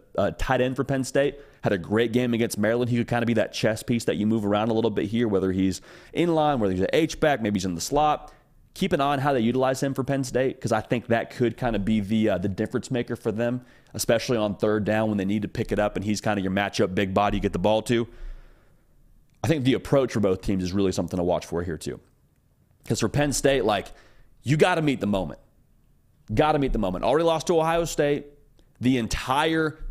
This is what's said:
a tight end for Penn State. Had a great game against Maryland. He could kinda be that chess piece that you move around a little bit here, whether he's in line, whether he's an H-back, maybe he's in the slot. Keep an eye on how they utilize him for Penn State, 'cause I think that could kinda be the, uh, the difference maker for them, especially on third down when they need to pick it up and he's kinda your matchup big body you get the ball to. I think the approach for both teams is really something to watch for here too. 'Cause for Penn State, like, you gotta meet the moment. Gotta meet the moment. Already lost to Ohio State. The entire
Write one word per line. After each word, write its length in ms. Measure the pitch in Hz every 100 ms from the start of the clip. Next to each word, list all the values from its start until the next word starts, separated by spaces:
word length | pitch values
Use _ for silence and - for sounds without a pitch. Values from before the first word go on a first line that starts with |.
| - -
a 160 | 98
tight 260 | 78 - 131
end 160 | 127 131
for 80 |
Penn 220 | 127 135 127
State. 340 | 139 143 - - -
Had 100 | 117
a 60 | 101
great 340 | 76 107 120
game 220 | 117 123
against 240 | 117 113 -
Maryland. 320 | 107 120 123
He 80 | 120
could 100 | 117
kinda 180 | 120 117
be 100 | 113
that 180 | 95
chess 300 | - 107 107
piece 200 | - 120
that 140 | - 82
you 100 | 107
move 180 | 113 101
around 220 | 104 113
a 60 |
little 180 | 113 113
bit 140 | 101 101
here, 240 | 113 117
whether 240 | 98 95
he's 260 | 92 95 90 - - -
in 240 | - 170 160
line, 240 | 151 139
whether 140 | 101
he's 80 | 92
an 80 | 95
H-back, 500 | 147 160 - 156 139
maybe 160 | 107 104
he's 80 | 92
in 100 | 85
the 60 |
slot. 520 | - 143 151 143 - - _ _ _
Keep 180 | - 190
an 80 | 165
eye 140 | 139
on 60 | 139
how 120 | 135
they 80 | 135
utilize 420 | 113 123 131 131
him 120 | 139
for 100 | 139
Penn 220 | 127 139 127
State, 340 | 120 131 -
'cause 140 | 117
I 80 | 110
think 260 | - 123 -
that 220 | 113 -
could 260 | - 123 110
kinda 240 | 123 107
be 220 | 101 110
the, 300 | 98 110 107
uh, 60 | 92
the 120 | 101
difference 420 | 92 107 120 -
maker 240 | 127 120 120
for 160 | 117
them, 300 | 107 120 123 - - _
especially 420 | 160 - 117 - 120
on 220 | 104 98
third 260 | 107 107
down 240 | 101 107 110
when 100 | 104
they 60 |
need 200 | 95 107
to 40 | -
pick 240 | - 110
it 80 | 101
up 160 | 104 -
and 80 |
he's 160 | 98 104
kinda 220 | 113 104
your 100 | 95
matchup 420 | 98 101 - 101
big 200 | 92 98
body 240 | 95 104 101
you 40 |
get 120 | 98
the 40 | 92
ball 240 | 101 110
to. 220 | - 117 113 - - - - - _ _ _ _ _ _ _ _
I 60 | 110
think 160 | 160
the 120 | 127 110
approach 360 | - 139 127
for 80 | 117
both 220 | 101 95
teams 200 | - 98
is 120 | 90
really 180 | 98 95
something 240 | 92 87 90
to 80 |
watch 220 | 87 82 -
for 180 | 82
here 140 | 87 78
too. 240 | - - - _ _ _ _ _ _ _ -
'Cause 140 | 117
for 80 | 110
Penn 240 | 139 147
State, 320 | - 139 139
like, 300 | 104 101 - - - - - -
you 140 | 113 151
gotta 240 | 185 170
meet 180 | 151 120
the 80 | 101
moment. 320 | 101 80 - _ _ _ _ _ _ _ _ -
Gotta 260 | 110 151 151
meet 140 | 135
the 60 | -
moment. 260 | 98 90 98
Already 180 | 147
lost 240 | 165 160 -
to 120 | 170
Ohio 260 | 160 170 170
State. 400 | - 147 147 - - _ _ _ -
The 160 | 123 127
entire 800 | 110 - - 135 160 160 156 151 -